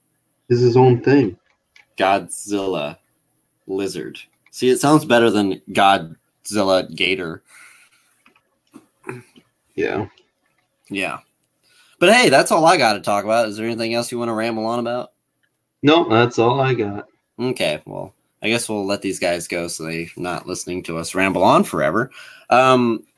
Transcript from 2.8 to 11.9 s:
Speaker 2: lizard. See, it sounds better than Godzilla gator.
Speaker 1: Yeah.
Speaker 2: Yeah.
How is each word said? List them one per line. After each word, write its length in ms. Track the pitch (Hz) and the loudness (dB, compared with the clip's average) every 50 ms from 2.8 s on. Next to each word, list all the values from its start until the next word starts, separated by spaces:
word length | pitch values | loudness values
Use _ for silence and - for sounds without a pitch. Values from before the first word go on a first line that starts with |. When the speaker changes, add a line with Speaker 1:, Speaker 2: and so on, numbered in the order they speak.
| 71 73 80 _ _ _ _ _ _ _ _ _ _ _ _ _ _ | -6 -8 -10 _ _ _ _ _ _ _ _ _ _ _ _ _ _
Speaker 2:
lizard. 520 | - 95 98 98 95 87 85 58 55 - - - _ _ _ _ _ | -8 -6 -6 -6 -6 -8 -10 -12 -12 -14 -18 -20 _ _ _ _ _
See, 180 | - - 127 127 | -10 -2 0 0
it 100 | 127 123 | 2 2
sounds 260 | - 143 156 151 147 | 4 4 4 2 4
better 240 | 107 117 117 117 117 | 4 4 4 4 4
than 320 | 98 104 101 98 92 - _ - | 2 2 0 0 -4 -6 _ -4
Godzilla 1200 | 95 110 101 98 98 92 82 80 - _ _ _ _ _ _ - 101 107 98 95 95 92 - - 82 | 0 2 4 4 4 2 -2 -10 -16 _ _ _ _ _ _ -6 -4 -2 0 2 2 0 0 -4 -6
gator. 480 | 80 92 87 95 95 90 80 82 92 _ _ - - - - _ _ _ _ _ _ _ _ _ _ _ _ _ _ _ _ _ _ _ _ _ - _ _ _ _ _ - 123 123 - _ _ _ _ _ _ _ _ _ _ | -4 -2 -2 -2 -4 -4 -10 -10 -14 _ _ -20 -20 -20 -20 _ _ _ _ _ _ _ _ _ _ _ _ _ _ _ _ _ _ _ _ _ -20 _ _ _ _ _ -16 -16 -16 -20 _ _ _ _ _ _ _ _ _ _
Speaker 1:
Yeah. 320 | - 85 50 - 101 104 92 _ _ _ _ _ _ _ _ _ _ _ _ _ _ _ _ | -4 -4 -2 -2 -6 -6 -8 _ _ _ _ _ _ _ _ _ _ _ _ _ _ _ _
Speaker 2:
Yeah. 300 | 98 98 95 82 60 - _ _ _ _ _ _ _ _ _ _ _ _ _ _ | -6 -6 -6 -6 -8 -10 _ _ _ _ _ _ _ _ _ _ _ _ _ _